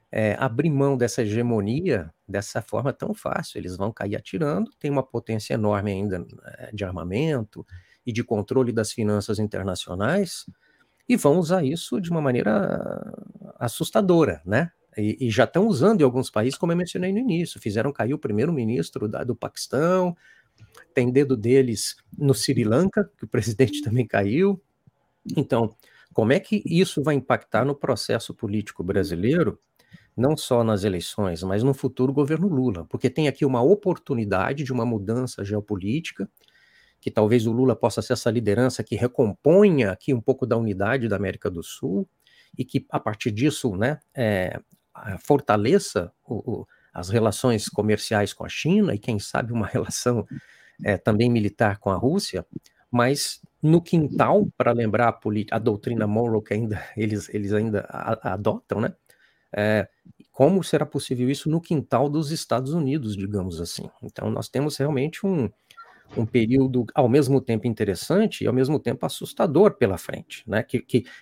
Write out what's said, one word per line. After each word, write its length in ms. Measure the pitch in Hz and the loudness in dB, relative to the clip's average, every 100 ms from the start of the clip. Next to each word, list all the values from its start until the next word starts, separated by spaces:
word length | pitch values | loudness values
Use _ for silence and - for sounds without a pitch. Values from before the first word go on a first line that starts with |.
| - | -6
é, 260 | - 107 - | 0 0 2
abrir 320 | 131 113 160 | -2 0 0
mão 260 | 139 139 135 | 2 2 2
dessa 260 | 120 - | 0 0
hegemonia 920 | 110 110 120 113 101 135 185 110 82 - - | 0 0 0 0 0 -2 0 -2 -4 -16 -8
dessa 340 | 101 - 113 | -8 -6 -8
forma 320 | - 107 135 | -4 -4 -4
tão 220 | - - | -4 -6
fácil, 440 | 214 - - 165 - | -6 -6 -6 -6 -10
eles 180 | - 90 | -8 -4
vão 160 | 101 | -4
cair 240 | - 104 113 | -4 -6 -6
atirando, 540 | - 190 147 170 220 _ | -6 -4 -2 -2 -4 _
tem 100 | 147 | -4
uma 120 | 143 | -2
potência 520 | - 120 - 110 - | -2 -6 -4 -6 -4
enorme 380 | 120 104 104 104 | -2 0 0 -2
ainda, 340 | 95 104 90 - - | -4 -4 -6 -8 -16
é, 260 | - - - | -20 -18 -14
de 120 | 104 | -8
armamento 800 | 95 92 85 101 160 139 107 - - 87 - _ | -6 -6 -4 -2 -2 -2 -6 -12 -18 -20 -20 _
e 80 | - | -8
de 120 | 110 | -6
controle 480 | - 104 98 123 120 | -2 -4 0 0 0
das 180 | 113 107 | 0 -2
finanças 480 | - 107 104 98 104 | -2 0 0 0 -2
internacionais, 1080 | 104 95 95 90 - 90 107 185 185 - - - _ _ _ _ - | -2 -4 -4 -6 -6 -4 0 0 -2 -6 -16 -20 _ _ _ _ -2
e 80 | 247 | 2
vão 220 | 143 165 | 4 4
usar 260 | 160 185 | 2 0
isso 360 | 135 165 - 240 | 0 -4 -6 -6
de 100 | 170 | -2
uma 100 | 165 | 0
maneira 920 | 143 123 208 214 196 - - 50 - - - - - - | 2 2 2 0 0 -2 -6 -10 -12 -16 -18 -20 -20 -6
assustadora, 840 | 120 - 170 220 196 170 135 80 | -6 -4 -2 2 4 4 4 0
né? 280 | 87 110 170 - _ - | 0 0 0 -6 _ -4
E, 300 | 104 - 120 | -2 0 0
e 40 | |
já 160 | 104 117 | 2 4
tão 200 | 170 226 | 4 2
usando 340 | 147 180 220 | 4 4 6
em 40 | |
alguns 260 | 135 120 120 | 4 2 -2
países, 280 | 107 120 - | 0 0 0
como 140 | 170 | -2
eu 40 | 170 | 0
mencionei 360 | 180 185 185 | -2 -4 -2
no 60 | 202 | -2
início, 420 | 262 165 170 - | 0 -2 -4 -6
fizeram 320 | 113 104 127 | -4 -2 -2
cair 200 | - 113 | -2 -2
o 40 | 151 | -2
primeiro-ministro 920 | 123 104 151 156 110 131 165 - 107 | -2 0 0 0 0 -2 -4 -6 -6
da, 160 | - | -4
do 100 | 120 | -6
Paquistão, 840 | 113 - - - 127 165 185 180 170 _ _ _ _ - - - | -6 -8 -10 -4 0 2 2 0 -4 _ _ _ _ -20 -20 -6
tem 160 | - 123 | 0 2
dedo 260 | 127 139 127 | 4 2 2
deles 600 | 113 135 127 107 - - _ - | 4 4 4 0 -6 -10 _ 0
no 180 | 143 | 2
Sri 300 | 127 - 120 | 4 2 0
Lanka, 460 | 107 120 190 - 202 _ | 2 2 2 0 -2 _
que 80 | |
o 40 | 110 | -4
presidente 540 | 120 104 107 131 294 | -2 0 2 2 2
<laughs> 0 | |
também 240 | 294 123 110 | -2 -2 0
caiu. 540 | 104 101 131 196 190 _ _ _ _ _ _ - - | 0 2 2 2 0 _ _ _ _ _ _ -6 -4
Então, 380 | 135 120 110 - _ _ _ | 0 0 0 -4 _ _ _
como 200 | - 110 | 2 4
é 80 | 160 | 4
que 220 | - 214 - | 2 -2 2
isso 360 | 165 185 - | 2 2 0
vai 120 | 143 | 0
impactar 500 | 143 - 120 - 110 | 0 2 0 0 0
no 100 | 131 | 0
processo 600 | 143 - 113 - 113 - | 0 -2 -2 -2 -4 -4
político 480 | 113 104 107 104 - | -8 -4 -4 -6 -6
brasileiro, 760 | 87 98 95 85 104 170 127 85 _ _ _ - _ - | -2 0 -2 -2 0 2 0 -4 _ _ _ -20 _ -2
não 200 | 131 156 | 0 0
só 260 | - 120 | 0 2
nas 220 | 113 104 | 2 2
eleições, 580 | 104 90 - - 98 85 | 0 -2 -4 -4 -4 -4
mas 200 | 92 101 | -2 0
no 100 | 131 | 0
futuro 400 | 135 131 - 131 | 0 -4 -2 0
governo 360 | 139 143 160 190 | 0 0 0 0
Lula? 360 | 139 127 90 - | 0 0 -2 -6
Porque 220 | - 127 | -2 -2
tem 200 | - 151 | 0 0
aqui 160 | 131 | 0
uma 180 | 143 123 | 0 4
oportunidade 1000 | 131 202 185 165 - 123 104 95 95 139 | 4 4 2 -4 -4 -4 0 0 0 -2
de 100 | 131 | -4
uma 120 | 127 | -2
mudança 600 | 120 110 98 117 127 - | -2 -2 -2 -4 -4 -6
geopolítica, 840 | 98 104 101 101 98 143 170 - 202 _ _ _ _ _ _ _ | -6 -4 -4 -4 -4 -4 -6 -10 -12 _ _ _ _ _ _ _
que 100 | - | -2
talvez 360 | - 107 120 113 | 2 4 4 2
o 60 | |
Lula 220 | 113 131 | 2 2
possa 260 | 113 120 - | 2 0 -2
ser 120 | - | -2
essa 180 | 123 120 | -2 0
liderança 540 | 113 104 101 127 - | 0 2 2 2 -2
que 100 | 113 | -6
recomponha 960 | 107 123 - 113 92 143 180 208 147 104 | -2 0 2 0 2 4 6 6 4 2
aqui 240 | 90 - | -2 -2
um 60 | 127 | 0
pouco 260 | 123 123 120 | 0 0 0
da 100 | 117 | 0
unidade 520 | 113 95 101 131 117 | 0 0 0 0 0
da 80 | 98 | -2
América 340 | 95 - 104 | -2 -4 -6
do 120 | 85 | -6
Sul 460 | 80 - 131 196 196 _ _ _ _ - | -10 -8 -4 -4 -4 _ _ _ _ -12
e 80 | |
que, 220 | 131 131 - | -6 -6 -4
a 100 | 139 | -6
partir 320 | - 104 123 | -4 -4 -4
disso, 420 | 104 143 - 127 | 0 0 0 -4
né, 240 | 92 120 151 _ | -2 -2 -2 _
é, 460 | - 110 98 90 - - _ _ - 107 92 | -2 0 0 -2 -6 -14 _ _ -16 -12 -4
fortaleça 920 | - 143 - 104 107 190 - 101 85 - | 2 2 2 2 4 2 0 -4 -4 -8
o, 360 | - 110 - 95 | -10 -8 -6 -8
o, 60 | 98 _ _ | -10 _ _
as 160 | - 87 | -12 -2
relações 600 | 113 110 - 131 110 - | 2 2 2 2 0 -2
comerciais 640 | - 104 104 - 107 101 | -2 0 0 0 0 0
com 120 | - | -4
a 40 | - | -12
China 460 | - 147 202 190 | -4 0 2 2
e, 40 | 104 | 0
quem 200 | - 104 | -2 -4
sabe, 340 | - - 113 | -2 -4 -2
uma 140 | 117 98 | -4 -2
<laughs> 60 | |
relação, 540 | 120 - - 127 120 - - - - _ - | -2 -4 -4 -2 -2 -4 -10 -18 -20 _ -6
é, 120 | - 95 | -2 0
também 340 | - 107 120 | 2 2 4
militar 480 | 120 104 - 107 98 | 2 0 2 0 0
com 120 | 101 | -2
a 60 | 95 | 0
Rússia, 480 | 117 190 - 90 - - - _ _ | 0 0 -4 -6 -8 -14 -18 _ _
mas 500 | 123 120 143 - - - _ | 2 2 0 -4 -8 -18 _
no 180 | 156 170 | 4 4
quintal, 680 | 170 170 143 - 120 190 208 - | 4 2 2 2 4 4 2 0
pra 160 | 123 | 2
lembrar 360 | 117 113 104 117 | 2 2 2 2
a 40 | |
politi-, 420 | - 110 107 104 | 0 -2 -2 -2
a 40 | 110 | -2
doutrina 480 | 110 104 120 113 104 | 0 -2 -2 -2 0
Monroe 360 | 107 120 110 | 0 0 0
que 120 | 107 | -2
ainda, 280 | 107 117 98 - | -2 -2 -6 -8
<laughs> 40 | - | -4
eles, 320 | 107 104 - | -2 -4 -4
eles 200 | 107 98 | -6 -2
ainda 340 | 104 110 101 - | 0 0 -2 -4
a, 420 | - - 113 - | -8 -4 -4 -4
a 40 | |
adotam, 460 | 95 104 214 - 98 | -2 -2 -2 -4 -4
né? 140 | 117 - _ _ _ _ _ | -4 -6 _ _ _ _ _
É, 320 | - 107 107 95 _ - - _ | -2 0 0 -2 _ -20 -20 _
como 340 | - 139 190 | 2 4 4
será 220 | 170 151 147 | 0 -2 -2
possível 420 | 143 - 123 123 | -6 -4 -2 -2
isso 220 | 139 156 | -2 -2
no 100 | 160 | -2
quintal 480 | - 156 110 120 143 | 0 -4 0 0 2
dos 220 | 147 147 | 0 -2
Estados 420 | 160 - 120 131 | -6 -2 -2 0
Unidos, 420 | 170 135 151 110 | -2 0 -2 -4
digamos 460 | 101 101 101 92 82 | -4 -4 -4 -4 -6
assim? 280 | 85 - - - | -8 -10 -12 -14
Então, 280 | 107 - 104 | -16 -8 -6
nós 180 | 110 110 | -4 -4
temos 300 | 123 147 - | -4 -2 -2
realmente 480 | 139 139 147 - 196 | -2 -2 -4 -4 -2
um, 240 | 175 104 - _ - - - _ - | 0 -2 -6 _ -20 -20 -20 _ -6
um 80 | |
período, 640 | 110 123 110 135 131 123 110 | 0 2 4 4 2 0 0
ao 120 | - 127 | 2 4
mesmo 320 | 135 131 135 | 4 4 2
tempo, 280 | 127 113 120 | 2 -2 -2
interessante 760 | 110 101 90 - 180 220 - | -2 -2 -2 0 2 2 0
e, 40 | 104 | 0
ao 60 | |
mesmo 260 | 123 131 151 | 2 2 0
tempo, 260 | 120 135 | -2 -4
assustador 720 | 156 - 180 - 214 143 208 | -4 -6 -8 -2 2 6 4
pela 240 | - 110 90 | 4 0 0
frente, 440 | - - - - - | -6 -12 -12 -16 -4
né? 160 | 104 | -2
Que, 180 | - 127 | -2 -4
que 240 | - 120 - - | 0 -2 -2 -10